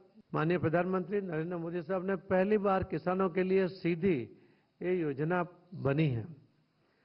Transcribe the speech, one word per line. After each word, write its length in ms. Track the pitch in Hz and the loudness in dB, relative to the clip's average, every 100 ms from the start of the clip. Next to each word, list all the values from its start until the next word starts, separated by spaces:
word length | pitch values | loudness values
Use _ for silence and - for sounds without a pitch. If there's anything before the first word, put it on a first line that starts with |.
| - - - | -20 -20 -6
माननीय 240 | 151 160 175 | -2 2 2
प्रधानमंत्री 640 | 160 170 180 190 170 202 | 2 2 2 0 -2 -4
नरेंद्र 360 | 190 156 165 175 | -2 -4 -4 -4
मोदी 240 | 165 175 | -6 -6
साहब 240 | 156 190 185 | -4 -4 -2
ने 100 | 196 | -4
पहली 420 | - 185 196 214 | 0 2 4 2
बार 260 | 196 190 | 2 0
किसानों 460 | 185 160 180 185 190 | 0 -4 -2 0 0
के 140 | 165 | 0
लिए 240 | 185 190 185 | 2 2 2
सीधी 500 | 190 170 175 190 147 110 - _ _ _ - | -2 -2 0 2 0 -2 -12 _ _ _ -8
ये 200 | 175 185 | -2 0
योजना 420 | 156 131 156 180 175 - - | 0 -2 0 0 -2 -8 -18
बनी 340 | 151 127 139 160 | -4 0 2 2
है। 180 | 117 104 - - _ _ _ _ _ | 0 -6 -14 -20 _ _ _ _ _